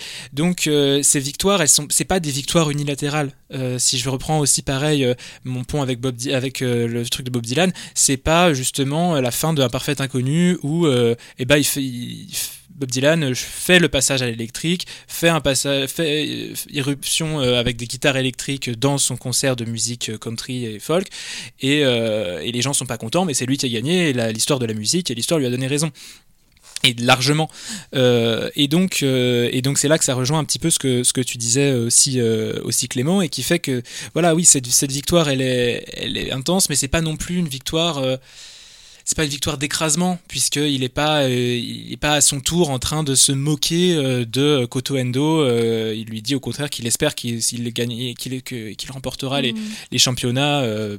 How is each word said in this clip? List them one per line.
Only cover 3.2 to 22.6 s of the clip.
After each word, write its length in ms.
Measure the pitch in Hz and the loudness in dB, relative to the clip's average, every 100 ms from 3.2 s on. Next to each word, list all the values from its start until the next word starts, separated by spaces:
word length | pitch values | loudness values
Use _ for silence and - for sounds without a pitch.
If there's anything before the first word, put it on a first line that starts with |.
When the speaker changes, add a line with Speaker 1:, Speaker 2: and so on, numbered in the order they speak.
| 139 - - | -2 -6 -12
Speaker 1:
Euh, 260 | 139 127 127 | -6 -4 0
si 200 | - 131 | 0 0
je 100 | 123 | -2
reprends 320 | 131 - 156 | -2 0 2
aussi 220 | 143 - | 2 0
pareil, 420 | 139 135 151 151 | 0 -2 0 2
euh, 120 | 127 123 - - | 2 0 -6 -14
mon 220 | 127 127 127 | -8 -6 -4
pont 160 | 151 | -2
avec 180 | 131 123 | -2 -2
Bob 160 | 131 120 | -4 -4
Dy-, 180 | 131 | -2
avec, 280 | 139 131 - | -2 -2 -2
euh, 260 | 127 120 117 | 0 0 0
le 180 | 117 120 | -2 -4
truc 160 | - 127 | -6 -4
de 60 | |
Bob 140 | 123 117 | -4 -2
Dylan, 280 | 127 185 - - | 0 0 0 -6
c'est 220 | - - 131 | 0 0 2
pas 380 | - 160 180 | 2 4 4
justement, 640 | 139 127 - 139 147 175 156 | 2 0 -2 0 0 2 2
euh, 40 | |
la 100 | 123 | 0
fin 200 | 120 156 | 0 0
de 80 | 160 | 2
Un 60 | 127 | 2
Parfait 340 | 131 - 139 | 0 -2 -2
Inconnu 560 | 135 131 127 156 175 180 | -2 -2 0 2 4 2
où, 220 | 143 165 165 | 0 2 4
euh, 300 | 123 117 120 - - | 4 4 2 -4 -6
eh 60 | 127 | 2
ben, 120 | 147 | 4
il 80 | 135 | 4
fait, 180 | - | 0
il, 460 | 135 120 120 113 101 | -4 -6 -8 -10 -10
il 40 | |
f-, 180 | - - - - - | -8 -8 -10 -20 -10
Bob 140 | 135 | -6
Dylan, 340 | 123 139 165 | 0 2 4
euh, 120 | 143 123 | 2 -2
fait 420 | - - - 180 | -6 -6 4 6
le 100 | 160 | 6
passage 360 | 139 - 139 | 2 0 0
à 20 | 123 | -2
l'électrique, 600 | 113 113 - 160 180 - - - | -4 -6 -4 -2 -2 -4 -14 -14
fait 220 | - 170 | 0 2
un 120 | 165 | 2
passa-, 460 | 139 135 143 139 135 | 2 0 0 0 -2
fait, 380 | - 160 151 139 | -2 -2 0 -2
euh, 260 | 120 110 110 - | -4 -8 -10 -8
irruption, 680 | 147 135 139 - - 160 156 | -4 -2 -4 -2 -2 -2 0
euh, 200 | 123 123 | 2 2
avec 180 | 120 117 | 0 -2
des 80 | 117 | -6
guitares 320 | 127 151 135 | -2 0 2
électriques 540 | 131 123 - 139 131 113 | 0 -2 -6 -4 -4 0
dans 180 | 139 139 | 0 2
son 180 | - 123 | 0 -2
concert 400 | 127 120 135 127 | -4 -2 0 0
de 80 | |
musique, 460 | 117 117 107 120 - | -2 -4 -4 -4 -8
euh, 80 | 110 | -8
country 480 | - 113 - 127 117 | -8 -8 -6 -6 -6
et 140 | 107 | -8
folk, 260 | - 165 - - - - - - | -2 0 -2 -8 -12 -12 -12 -4
et, 240 | 135 147 139 | 0 4 4
euh, 560 | 120 113 107 95 85 | 2 2 0 -2 -4
et 100 | 82 | -4
les 120 | 120 | -2